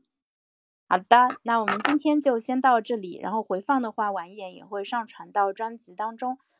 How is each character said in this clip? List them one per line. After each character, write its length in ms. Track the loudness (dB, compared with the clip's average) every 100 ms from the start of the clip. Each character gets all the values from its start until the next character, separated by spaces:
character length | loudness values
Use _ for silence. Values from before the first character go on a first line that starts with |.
| _ _ _ _ _ _ _ _ -2
好 100 | -2
的， 400 | 6 6 6 2
那 160 | -2 0
我 60 |
们 160 | 0 0
今 120 | 2 0
天 240 | 2 2
就 180 | 2 0
先 220 | 0 0
到 180 | 4 4
这 180 | 2 -6
里， 220 | -6 -10
然 100 | -6
后 100 | -4
回 160 | -4 -4
放 180 | 0 0
的 100 | 0
话， 220 | -4 -4
晚 180 | -4 -8
一 60 | -12
点 180 | -14
也 80 | -14
会 220 | -10 -8
上 220 | -6 -6 -8
传 260 | -12 -6
到 180 | 0 0
专 280 | 0 -8 -10
辑 160 | -14
当 240 | -8 -8 -6
中， 180 | -6 -8 _ _